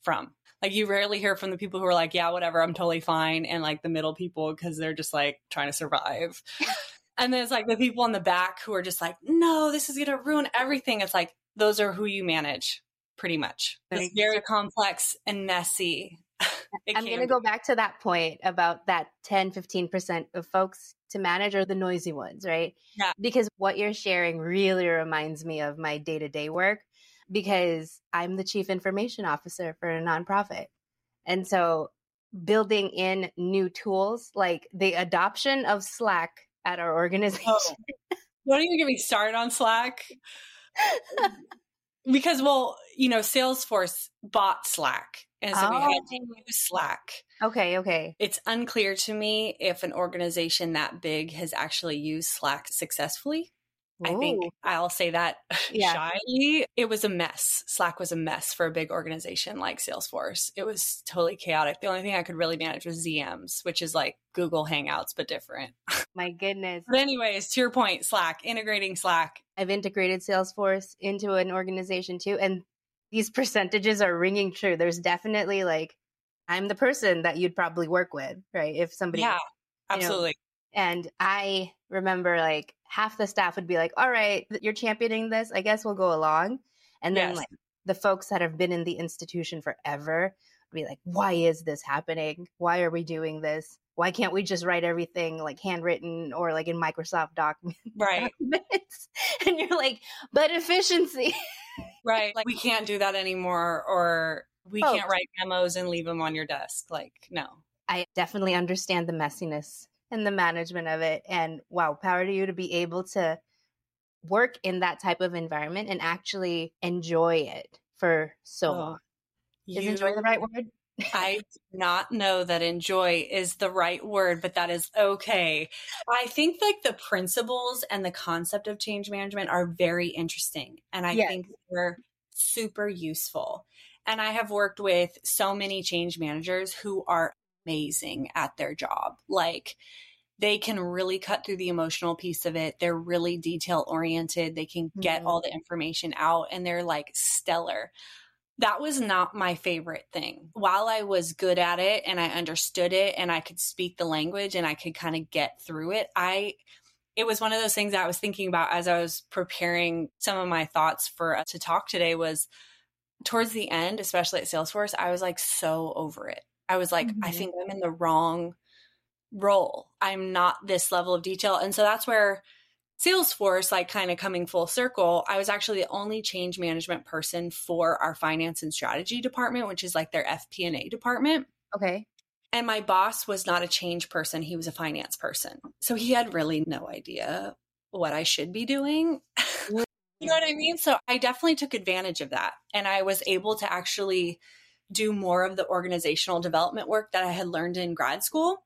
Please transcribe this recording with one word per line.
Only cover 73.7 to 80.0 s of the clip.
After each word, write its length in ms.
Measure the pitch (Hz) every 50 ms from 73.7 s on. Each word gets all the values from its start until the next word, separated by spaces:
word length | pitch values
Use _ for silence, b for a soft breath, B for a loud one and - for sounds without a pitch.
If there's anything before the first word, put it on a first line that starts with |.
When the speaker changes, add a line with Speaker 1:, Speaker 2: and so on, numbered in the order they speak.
| 208 208 190 220 214 202 208
Speaker 2:
are 140 | 180 175
ringing 360 | 170 180 190 196 208 196 190 180
true. 240 | - 214 196 170
There's 220 | 160 170 175 170 170
definitely, 640 | 170 180 175 180 - 220 214 208 190 185 202 196 185
like, 320 | 175 160 156 160 160 - _ _ _ _ _ _ _ _ _ _ -
I'm 200 | 175 185 196 202
the 60 | 202
person 480 | - 269 254 285 285 226 196 175 165 165
that 140 | 170 165
you'd 180 | 170 180 175 175
probably 320 | - 175 170 165 175 170 156
work 240 | 175 180 180 180 160
with, 260 | 143 135 131 - 190 - _ -
right? 220 | 180 151 151 151
If 180 | 156 175 165 -
somebody, 300 | - 190 175 165 165 226
Speaker 1:
Yeah, 160 | 233 190 175 151 - _ _ _ _ _ _ _ -
Speaker 2:
you 100 | 196 285